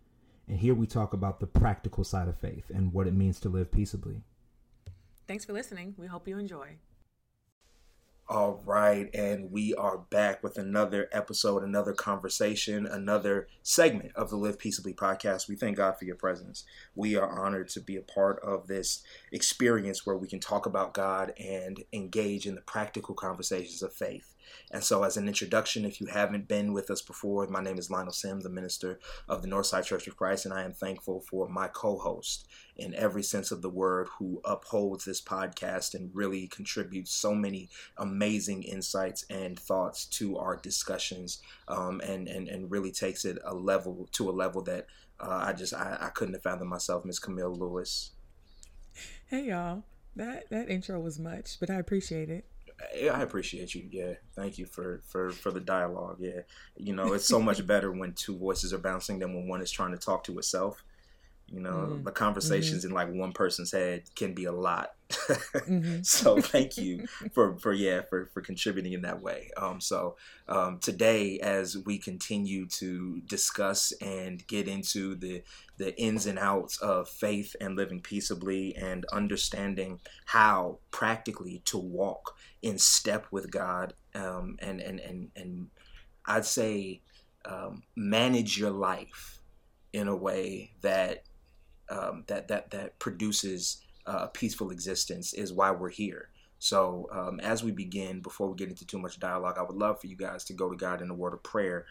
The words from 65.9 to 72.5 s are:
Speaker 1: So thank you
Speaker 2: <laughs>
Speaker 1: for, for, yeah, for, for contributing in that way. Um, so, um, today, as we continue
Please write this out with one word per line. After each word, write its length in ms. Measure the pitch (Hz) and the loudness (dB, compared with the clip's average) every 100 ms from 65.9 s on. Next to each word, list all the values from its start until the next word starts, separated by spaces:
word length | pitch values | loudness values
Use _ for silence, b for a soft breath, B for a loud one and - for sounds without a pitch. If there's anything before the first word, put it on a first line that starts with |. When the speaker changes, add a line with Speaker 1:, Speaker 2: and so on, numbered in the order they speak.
| 170 | 0
Speaker 1:
So 360 | 185 - - 208 | 4 8 10 8
thank 360 | - 143 135 - | 8 4 4 0
you 300 | 92 90 233 | -2 -4 -6
Speaker 2:
<laughs> 260 | - 214 | -8 0
Speaker 1:
for, 240 | - 104 90 | 4 4 4
for, 160 | 110 | 0
yeah, 280 | 101 98 90 | 4 4 2
for, 260 | - 92 92 | 0 -4 -4
for 80 | - | -6
contributing 520 | 90 90 110 95 90 | -6 -2 -2 0 -2
in 80 | 90 | -4
that 200 | 87 90 | -4 -4
way. 280 | 95 - - - | -4 -6 -8 -4
Um, 220 | 95 92 | -4 -2
so, 340 | - 95 90 B B B - | -2 0 0 B B B -2
um, 320 | 95 92 90 | 2 2 0
today, 600 | - 90 113 110 101 95 | -2 6 8 8 4 2
as 380 | 104 98 92 98 | 2 2 0 -4
we 200 | 98 101 | -4 -4
continue 680 | - 90 - 104 98 | -4 -6 -2 0 0